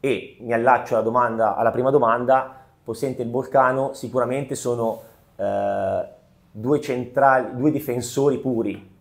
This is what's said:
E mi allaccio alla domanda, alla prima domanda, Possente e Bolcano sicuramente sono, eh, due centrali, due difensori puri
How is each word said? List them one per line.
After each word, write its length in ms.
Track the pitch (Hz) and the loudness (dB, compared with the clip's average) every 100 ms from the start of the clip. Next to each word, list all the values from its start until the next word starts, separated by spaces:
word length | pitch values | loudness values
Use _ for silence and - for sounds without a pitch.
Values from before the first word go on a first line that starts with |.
E 360 | 135 104 - - | 0 -2 -6 -14
mi 120 | 117 | -2
allaccio 420 | 117 123 123 - 117 | 2 4 2 2 0
alla 80 | |
domanda, 520 | 110 123 120 113 110 95 | 2 2 0 2 0 2
alla 160 | 113 | 0
prima 180 | 117 131 | 2 2
domanda, 680 | 139 117 120 123 131 131 - - _ | 4 4 2 2 2 0 -14 -20 _
Possente 380 | - 113 135 127 | -12 -6 -6 -6
e 40 | 117 | -4
Bolcano 680 | 123 131 139 127 131 135 | -4 0 4 4 2 -2
sicuramente 640 | - 123 127 120 135 143 135 | -6 -4 -2 0 -2 -4 -6
sono, 460 | 127 120 113 - - _ _ - | -4 -2 -2 -4 -12 _ _ -6
eh, 720 | 101 101 101 98 98 92 - - _ _ _ | -4 -2 -2 -2 -2 -2 -6 -12 _ _ _
due 300 | 107 117 147 | -8 0 0
centrali, 760 | 147 123 123 139 139 131 123 123 | 0 -6 -4 2 4 4 0 0
due 160 | 147 | 0
difensori 680 | 135 - 123 120 - 143 127 | 0 -4 -6 -4 0 0 0
puri 580 | 131 117 104 95 - _ | -2 -2 -2 -6 -14 _